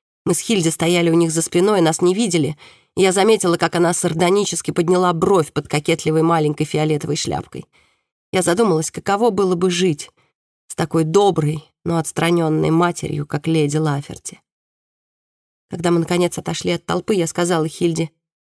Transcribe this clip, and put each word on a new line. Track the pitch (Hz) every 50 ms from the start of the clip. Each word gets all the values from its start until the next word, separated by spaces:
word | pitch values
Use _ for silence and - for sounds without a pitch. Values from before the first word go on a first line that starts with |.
| _ _ _ _ _
Мы | 180 175
с | -
Хильди | - - 226 190 160 165
стояли | 156 - 165 170 175 175 170 165
у | 165
них | 170 170 160
за | 156 165 160
спиной, | - - 175 185 208 214 185
нас | 165 156 165 -
не | 180 175 185
видели, | 214 240 196 180 160 139 143 151 - - - - _ _ _ _
и | 170
я | 190 190
заметила, | 175 202 196 220 220 202 185 175 170
как | 170 180 170 -
она | 170 175 165 180
сардонически | - - 170 - 160 185 175 196 208 196 - 175 - - -
подняла | 147 180 170 165 185 180 185 180 170
бровь | 160 180 196 196 175 151 -
под | - 147 147
кокетливой | - - 151 - - 165 - - 156 156 160 165
маленькой | 165 170 160 151 147 147 - 156
фиолетовой | - - 151 156 156 156 147 - 160 151
шляпкой. | - - - - - - - - - - _ _ _ _ _ _ _ _ _ _ _ _ _ -
Я | 185
задумалась, | 175 175 175 208 233 202 285 254 247 -
каково | - - - - 196 202 240 233
было | 190 202 196 185 180
бы | 170 185 185
жить | 175 175 190 180 147 - - - _ _ _ _ _ _ _ _ _ _ _
с | - -
такой | - 165 - - 160 156
доброй, | 156 165 196 202 196 175 160 151 147 156 151 - _ _ _ _
но | 170 170
отстранённой | 165 156 - - - 160 170 175 170 165 156 156 156 156 156
матерью, | 160 165 175 175 175 - 156 151 147 147 147
как | - - 147 -
леди | 165 160 160 147 143 147
Лаферти. | 156 156 151 139 143 - - - - - - - - _ _ _ _ _ _ _ _ _ _ _ _ _ _ _ _ _ _ _ _ _ _ _ _ _ _
Когда | 190 175 170 170
мы, | 170 170
наконец, | 160 160 175 175 180 170 -
отошли | - - 165 165 - - 180 170
от | 170 -
толпы, | - 170 180 - - 214
я | 180 165
сказала | 160 - 180 175 170 180 160 156 160
Хильде: | - - 180 170 160 160 165 151 - _ _ _ _ _